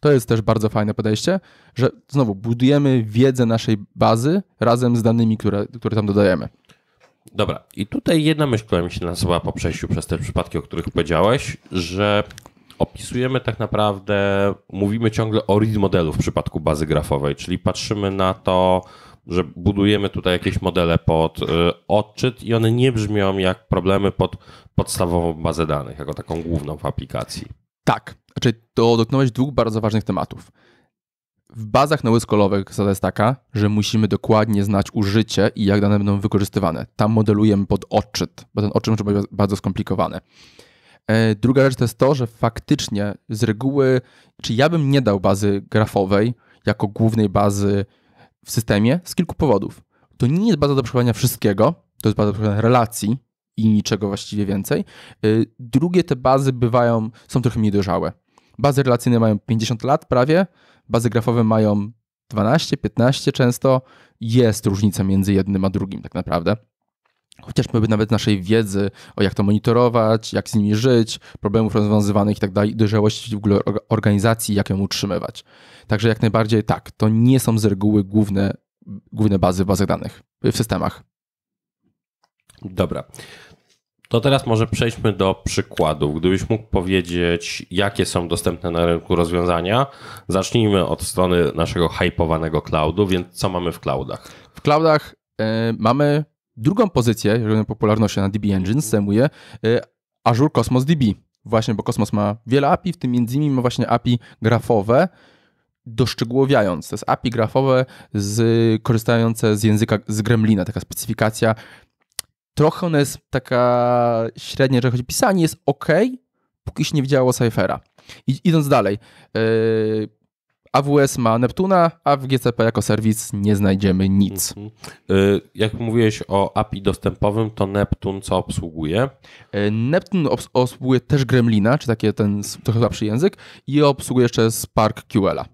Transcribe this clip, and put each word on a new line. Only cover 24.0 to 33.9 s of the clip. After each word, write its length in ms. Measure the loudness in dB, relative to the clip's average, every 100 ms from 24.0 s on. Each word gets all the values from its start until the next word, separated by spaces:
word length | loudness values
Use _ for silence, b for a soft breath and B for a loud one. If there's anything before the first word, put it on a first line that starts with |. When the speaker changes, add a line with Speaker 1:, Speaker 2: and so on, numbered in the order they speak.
| 0
Speaker 2:
pod 260 | -2 -4 -4 B B B -4
podstawową 580 | -4 -2 0 0 -2
bazę 340 | -2 -4 -2 -2
danych, 320 | -2 -6 -12
jako 140 | -10
taką 280 | -10 -8 -8
główną 340 | -4 -4 -4 -8
w 80 | -8
aplikacji. 640 | -8 -8 -10 -8 -12 -16 -20 _ _
Speaker 1:
Tak, 320 | -2 -2 -4 -20 _
znaczy 280 | -4 -2 -2 _
to 240 | 0 2 4
dotknąłeś 340 | 2 2 0
dwóch 220 | 0 -2
bardzo 280 | 0 0 0
ważnych 220 | 0 -2
tematów. 480 | -2 -4 -4 -10 -20 b b b b b _ _ _ _ _ -14
W 100 | -2
bazach 380 | 2 2 0
nołyskolowych 680 | 2 2 2 2 2 0 -4
zasada 200 | -2 0
jest 120 | 0
taka, 340 | -2 0 0 0 _
że 160 | -2 0
musimy 380 | 2 0